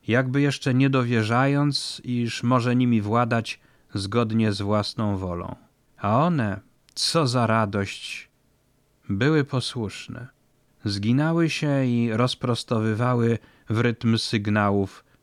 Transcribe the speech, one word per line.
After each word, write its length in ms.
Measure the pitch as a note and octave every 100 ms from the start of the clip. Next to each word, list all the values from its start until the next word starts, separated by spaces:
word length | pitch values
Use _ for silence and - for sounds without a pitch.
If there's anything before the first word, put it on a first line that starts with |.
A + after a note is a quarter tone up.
| -
jakby 320 | A#2 C3 C#3
jeszcze 340 | C#3+ C3+ C#3
nie 160 | B2+ C#3
dowierzając, 1080 | C3+ A#2+ A#2+ G#2+ A#2+ C#3 C#3+ D3 C#3 - -
iż 380 | C3 A#2+ A#2 -
może 340 | A#2+ B2+ A#2+ B2
nimi 240 | B2+ A2+
władać 600 | G#2 A#2 A#2+ A#2 A2+ - _ _ _
zgodnie 580 | G#2 G2 A#2 A2+ A2 A2
z 80 | G2
własną 560 | G2+ G#2 G2+ - G#2+ G2
wolą. 400 | F#2 F2 F2+ B2 _ _ _ _
A 200 | G2+ A#2
one, 360 | E3 D#3+ G#2+ F#2+ _ _ _
co 320 | - - E3+ C3+
za 200 | B2 A2+
radość, 840 | A2+ G#2 G2+ G2 - - - - _ _ _ _ _ _ _ -
były 360 | G2 C3+ D#3
posłuszne. 800 | C3+ C3 - B2 G2+ - - A2+ A#2+ _ _ _ _ _
Zginały 680 | G#2+ G2+ G#2+ C3 D3+ E3 E3
się 340 | - D3+ C#3
i 280 | B2+ A#2+ A#2
rozprostowywały 1300 | A2+ B2+ - B2 A#2 - A#2 A2 G#2+ B2 B2 A#2 A#2 - _ _
w 100 | A2
rytm 380 | A#2+ A2+ A2+ A2+
sygnałów 880 | - A2+ G#2 G#2+ G#2 G2+ G2 - _ _